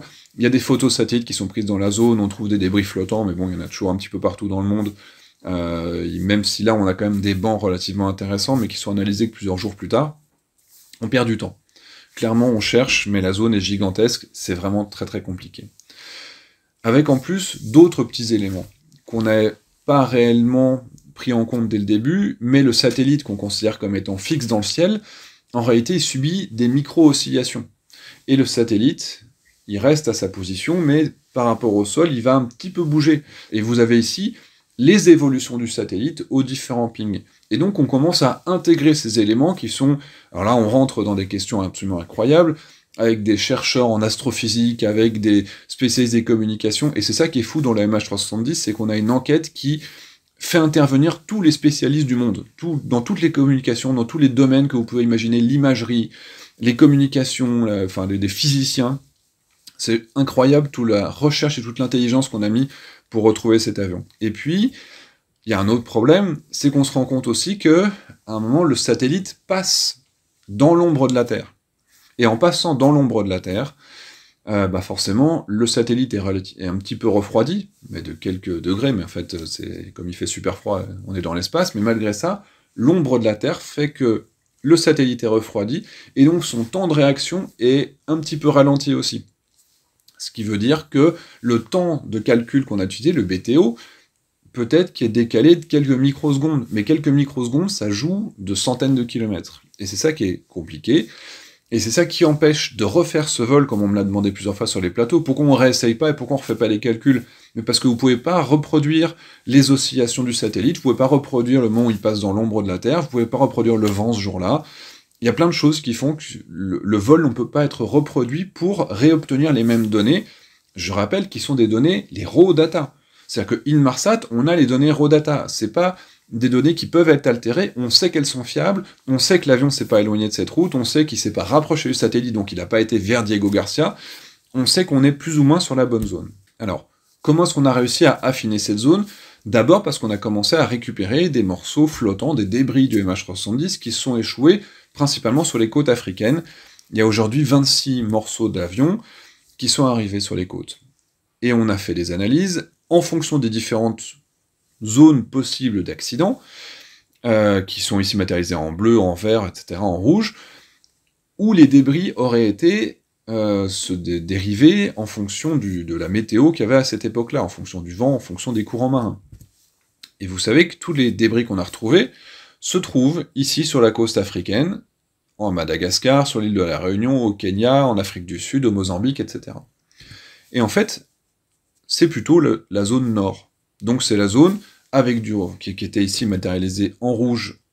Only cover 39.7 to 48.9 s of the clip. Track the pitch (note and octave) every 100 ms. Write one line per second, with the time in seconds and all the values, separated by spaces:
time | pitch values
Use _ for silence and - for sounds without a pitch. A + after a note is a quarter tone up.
39.7 | - C#3 C#3+ - - _ F2 G2 B2 G#2+
40.7 | B2+ C3 - G#2 G2 G2 G2 G2+ G#2+ F#2
41.7 | - G2 F2+ E2+ - A#2 D#3 E3 D#3 -
42.7 | _ _ - A2+ A2 G#2 G#2 - B2+ -
43.7 | C3 A#2+ A2 G#2+ - C3+ - A2+ A#2 A#2
44.7 | A#2 G#2+ G#2+ A2+ A2 G#2+ G#2 G2 - -
45.7 | - B2+ B2 A#2+ A#2 A2+ A2+ A2 G#2+ A2
46.7 | G#2 D3 C#3+ - - D#3+ C3 A2 D#3+ C3+
47.7 | A2 G#2 G#2+ - G2+ - G#2+ A#2 - -
48.7 | G#2+ A2